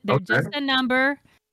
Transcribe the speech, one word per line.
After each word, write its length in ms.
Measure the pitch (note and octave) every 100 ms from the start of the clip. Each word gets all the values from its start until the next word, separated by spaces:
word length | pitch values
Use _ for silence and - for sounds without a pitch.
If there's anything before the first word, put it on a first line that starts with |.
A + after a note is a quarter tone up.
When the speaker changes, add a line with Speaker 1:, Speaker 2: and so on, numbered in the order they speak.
| G3+
Speaker 1:
they're 100 | A3
Speaker 2:
Okay. 100 | F#3 A#3+
Speaker 1:
just 120 | -
a 80 | D4
number. 580 | C#4 C4 B3+ B3+ C4+ C#4+ _ _ _